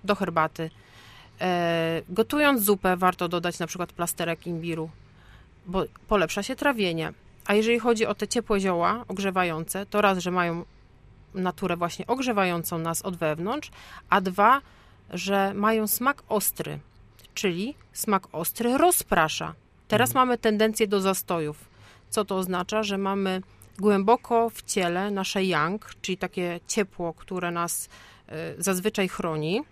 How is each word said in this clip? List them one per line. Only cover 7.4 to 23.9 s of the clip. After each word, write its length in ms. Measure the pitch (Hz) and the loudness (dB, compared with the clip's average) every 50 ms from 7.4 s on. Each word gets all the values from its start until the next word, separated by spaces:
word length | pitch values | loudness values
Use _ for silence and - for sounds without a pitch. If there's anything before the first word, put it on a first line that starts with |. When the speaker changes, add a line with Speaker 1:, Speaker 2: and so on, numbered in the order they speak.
| - | -2
Speaker 1:
A 80 | - 202 | 2 2
jeżeli 260 | 208 220 226 233 240 | 4 4 4 2 2
chodzi 260 | 226 247 240 220 226 | 4 2 2 2 2
o 100 | - 208 | -2 -2
te 120 | - 214 | -4 -4
ciepłe 320 | 202 - 247 220 - 220 196 | -4 -4 -4 0 0 0 0
zioła 460 | 190 190 180 170 170 175 208 233 247 | 2 0 0 2 2 0 0 -2 -6
ogrzewające, 760 | - 196 185 196 196 185 185 180 175 160 156 165 - - 190 202 | -10 -6 -4 -2 0 0 0 0 0 0 -4 -6 -6 -6 -8 -6
to 160 | - - 208 | -2 0 4
raz, 160 | 208 202 190 | 4 4 4
że 140 | 185 170 185 | 2 -2 -2
mają 340 | 180 180 175 170 165 170 175 - - - - - - - - - - - - _ - | 0 0 0 0 -2 -6 -8 -12 -20 -20 -20 -20 -20 -20 -20 -20 -20 -20 -20 _ -8
naturę 440 | 190 185 185 180 - 196 180 170 | -4 -4 -4 -4 -4 -4 -4 -2
właśnie 300 | 170 170 175 - - 175 | -2 -2 -4 -4 -8 -4
ogrzewającą 680 | - 240 262 262 254 226 202 190 180 175 170 165 - 175 | -4 -2 -2 0 -2 0 2 2 2 0 -2 -2 -4 -4
nas 240 | 165 165 165 165 165 | -4 -4 -2 -4 -4
od 140 | - 190 180 | -4 -6 -6
wewnątrz, 540 | 175 165 156 151 151 170 202 254 302 - - - - - - - - - - | -2 -2 -2 -2 -2 -4 -4 -4 -6 -6 -12 -18 -20 -20 -20 -20 -20 0 4
a 120 | - 202 | 4 4
dwa, 400 | 190 190 180 208 202 220 262 285 - - - - - - - - - - | 4 2 2 4 6 6 6 4 2 -8 -20 -20 -20 -20 -20 -20 -16 -10
że 440 | - 180 175 196 196 196 196 196 196 | -8 -6 -2 0 2 2 2 0 0
mają 340 | 196 208 214 226 220 214 | 0 2 2 2 2 2
smak 360 | 208 - - 247 269 285 - - - | 0 -2 0 0 0 -2 -2 -4 -2
ostry, 500 | 214 208 - - - - 160 - 151 147 - - _ - - - - - - - _ | -2 0 0 -2 -4 -4 -8 -8 -8 -12 -14 -18 _ -20 -20 -20 -20 -20 -20 -14 _
czyli 420 | - - 196 170 170 202 247 294 - - _ - | -4 -2 -2 -2 -2 -4 -6 -8 -12 -20 _ -10
smak 340 | - - - 208 190 - - | -6 -2 0 0 0 0 -4
ostry 460 | - 156 170 - - - 233 240 247 | -8 -6 -6 -6 -4 -2 0 0 4
rozprasza. 760 | 277 320 359 349 - - - 208 180 156 156 - - 160 160 160 - _ _ _ - _ | 4 4 4 4 2 0 0 2 2 2 2 0 -6 -6 -8 -10 -12 _ _ _ -20 _
Teraz 220 | _ 214 214 247 247 | _ 2 2 4 4
Speaker 2:
Mhm. 180 | 240 262 254 | 4 2 4
Speaker 1:
mamy 100 | 254 240 | 4 2
tendencję 500 | 233 - 226 214 208 220 220 214 - 226 | 2 2 2 4 4 2 2 4 2 0
do 140 | 202 208 196 | 2 2 2
zastojów. 560 | 190 190 190 - - - 185 170 156 151 151 - - - _ - - - - - _ - | 2 2 0 0 -2 -4 -4 -2 -2 -6 -8 -10 -18 -20 _ -20 -20 -20 -20 -20 _ -4
Co 160 | - 220 202 | -2 -2 -2
to 120 | - 196 | 0 -2
oznacza? 460 | 190 185 180 185 180 180 - - 214 220 | -2 -2 -2 -2 -4 -2 -2 -2 -2 0
Że 140 | 202 202 | 0 -2
mamy 440 | 196 196 190 196 196 196 190 185 185 185 - - - - - - - | -2 -2 -2 -2 0 0 0 -2 -2 -6 -10 -20 -20 -20 -20 -10 0
głęboko 680 | 190 214 | 4 4